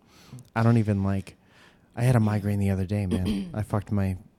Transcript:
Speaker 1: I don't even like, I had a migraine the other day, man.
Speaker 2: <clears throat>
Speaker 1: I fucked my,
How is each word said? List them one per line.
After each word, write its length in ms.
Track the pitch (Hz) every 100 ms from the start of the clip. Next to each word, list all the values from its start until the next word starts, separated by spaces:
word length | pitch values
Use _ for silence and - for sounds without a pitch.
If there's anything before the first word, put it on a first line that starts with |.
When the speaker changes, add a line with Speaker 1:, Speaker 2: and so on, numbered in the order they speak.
| _ - - 127 -
Speaker 1:
I 80 | 113
don't 140 | 113 117
even 260 | 104 98
like, 340 | 98 98 - - _ - - _ _ -
I 60 |
had 100 | 123
a 60 | 120
migraine 380 | 107 104 101 101
the 80 | 98
other 140 | 95
day, 220 | 92 104 95
man. 440 | 90 90 - 185
Speaker 2:
<clears throat> 40 |
Speaker 1:
I 80 | 107
fucked 280 | 104 107 -
my, 280 | 101 95 90 -